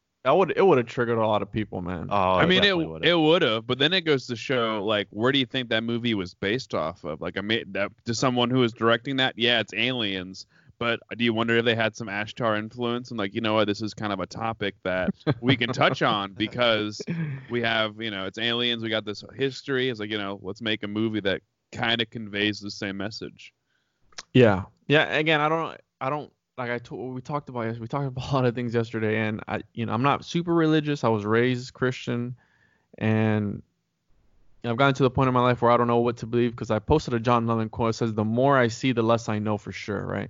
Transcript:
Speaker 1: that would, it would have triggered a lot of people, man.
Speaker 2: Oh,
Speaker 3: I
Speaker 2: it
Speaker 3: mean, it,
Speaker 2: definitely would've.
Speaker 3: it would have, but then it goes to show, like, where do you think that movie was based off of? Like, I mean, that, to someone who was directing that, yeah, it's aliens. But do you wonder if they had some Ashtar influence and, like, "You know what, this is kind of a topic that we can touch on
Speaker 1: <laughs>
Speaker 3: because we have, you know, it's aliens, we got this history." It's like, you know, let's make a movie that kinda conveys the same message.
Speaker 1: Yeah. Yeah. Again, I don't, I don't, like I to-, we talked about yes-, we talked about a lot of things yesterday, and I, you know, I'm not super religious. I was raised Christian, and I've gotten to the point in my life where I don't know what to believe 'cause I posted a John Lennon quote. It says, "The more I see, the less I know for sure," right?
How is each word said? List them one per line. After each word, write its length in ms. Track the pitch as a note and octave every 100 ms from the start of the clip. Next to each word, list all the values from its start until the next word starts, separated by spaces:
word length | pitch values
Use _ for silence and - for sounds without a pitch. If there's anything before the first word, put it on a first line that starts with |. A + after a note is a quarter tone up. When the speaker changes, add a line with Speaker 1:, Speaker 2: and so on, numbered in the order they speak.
| _ _ B2+
Speaker 1:
that 100 | E3
would, 180 | F3 -
it 80 | F#3+
would 120 | C3+
have 80 | A2+
triggered 300 | - A#2 A#2
a 80 | A2
lot 160 | G#2
of 80 | G2+
people, 320 | A2+ G#2 G2+
man. 260 | F2+ F2+ F#2+
Speaker 2:
Oh, 220 | G2+ F#2
Speaker 3:
I 100 | F#2
Speaker 2:
it 40 | E3
Speaker 3:
mean, 100 | F#3
it, 40 |
Speaker 2:
definitely 220 | G3+ F3+ D#3
would've. 200 | D#2+ D3+
Speaker 3:
it 100 | F3
would 240 | D#3 F3+
have, 240 | C#3+ A2 A#2
but 140 | B2+
then 140 | D3
it 80 | F#3
goes 260 | D#3+ C#3 B2
to 80 | A#2
show, 480 | - B2+ A2+ G#2+
like, 240 | G2+ G#2 G2
where 200 | G#2 B2
do 80 | C#3
you 60 | B2
think 240 | C3+ A#2
that 120 | A2+
movie 320 | A2+ A#2 A#2+
was 200 | G#2 F2+
based 420 | - G2 B2 - G2+
off 300 | D#2 E2+ D#2+
of? 160 | D2+
Like, 160 | E2 F#2+
I 40 |
mean, 220 | G2+ A2+ D#2+
that, 180 | F#2+ G2+ _
to 100 | -
someone 360 | A2 C3+ B2 A#2+
who 100 | B2+
was 140 | A#2+
directing 420 | A#2 A2+ A#2 B2+ C3
that, 220 | C3 -
yeah, 240 | A#2 A#2+
it's 120 | G#2
aliens. 720 | G2+ A#2+ B2+ G#2 F#2+ F#2 F#2+ - _ _ -
But 220 | A#2 A2+ - A2
do 60 |
you 100 | A#2
wonder 220 | A2 A#2 A#2
if 60 | A#2
they 100 | A2+
had 200 | A2 -
some 120 | A2+
Ashtar 500 | G2+ G#2+ - A#2 G#2+
influence 520 | A2 A#2+ A#2+ A#2+ B2
and, 60 | A#2
like, 160 | G2
"You 60 | A2+
know 120 | A2+
what, 120 | A2 G#2
this 140 | G#2
is 120 | G#2+
kind 180 | - G#2+
of 60 | F#2+
a 60 | F2+
topic 500 | - A2+ A2+ G2+ -
that 300 | F#2 F#2 F2+ - - A2+
we 160 | A#2+ B2+
can 160 | A#2+
touch 300 | B2+ D3+ C3
on 320 | C#3 G#2+ G2
Speaker 1:
<laughs> 40 | F#2+
Speaker 3:
because 640 | A2 B2 A#2+ G#2+ G#2+ G#2+ - E3+ D3+ C3+ C3
we 120 | A#2+
have, 400 | A#2 A2+ A2 G#2+
you 100 | A2+
know, 140 | G2 F#2+
it's 120 | A2
aliens, 460 | A#2 A#2 A#2+ A#2
we 60 | A2+
got 160 | A2 G#2
this 180 | G2+ G#2 G#2+
history." 520 | C3+ C3 - C3 C3
It's 100 | A2
like, 80 | G#2
you 80 | G#2+
know, 220 | G2 G2
let's 200 | F#2+ G#2
make 220 | A2+ G#2+
a 40 | G#2
movie 340 | G#2 A2 G#2+
that 200 | G2 F2 _ _ _
kinda 340 | A2+ A#2 A#2 A2+
conveys 540 | A#2 G#2 G2+ G#2 G#2
the 120 | G2+
same 260 | - G2+ G2
message. 560 | G2 - F2 - - _ _ _ _ _ _ - -
Speaker 1:
Yeah. 300 | B2+ A#2 F#2 G2 _ -
Yeah. 160 | D3 A2
Again, 260 | B2+ D#3 D3+
I 80 | D3+
don't, 300 | E3 D3 B1 _ -
I 100 | C3
don't, 220 | D3 C3 _ _ -
like 140 | A#2+
I 60 | A#2+
to-, 160 | A#2+ B2+ B2+
we 80 | B2+
talked 260 | - D3 C#3
about 120 | B2
yes-, 180 | A2+ A#2
we 80 | A2
talked 200 | C#3+ C#3
about 240 | B2+ -
a 40 | C#3
lot 100 | B2+
of 100 | A#2+
things 180 | A#2+
yesterday, 440 | A#2 A2+ A2+ A2 A2 G#2+
and 140 | G#2+ -
I, 120 | G#2 -
you 120 | - A2
know, 80 |
I'm 100 | A2
not 200 | C#3 C3+ -
super 280 | E3+ F3
religious. 500 | E3+ D#3 D#3 D3 C#3+
I 60 | A#2+
was 160 | A2 G2+
raised 480 | A2+ B2 B2 B2+
Christian, 640 | - B2+ B2+ - A#2+ B2 B2 _ _ _ _ _ -
and 640 | A2 A2 A2 G#2+ G2+ F#2+ - _ _ _ _ _ _ _ _ _ A#2+
I've 100 | A#2
gotten 180 | C#3 C3+
to 80 |
the 60 | C3
point 200 | C#3 C3
in 40 |
my 80 | B2+
life 200 | B2 A#2+
where 100 | A#2
I 60 | A#2+
don't 100 | A#2+
know 120 | A#2+
what 180 | A#2+ A#2
to 80 | A2+
believe 280 | A#2+ A#2+ A2+
'cause 140 | G#2+
I 100 | G#2+
posted 340 | - D#3 -
a 60 | A#2+
John 280 | A#2 A#2+ A#2
Lennon 220 | A2+ A2
quote. 220 | - A#2
It 20 |
says, 200 | A2+ A#2
"The 120 | G#2+ G#2+
more 320 | A#2 C#3 C3+
I 100 | A#2+
see, 240 | A#2 C3+
the 100 | A#2
less 280 | A2+ A#2 A#2
I 100 | G#2+
know 180 | G#2+ G#2
for 140 | -
sure," 340 | G2 - G2 F#2+
right? 240 | G2+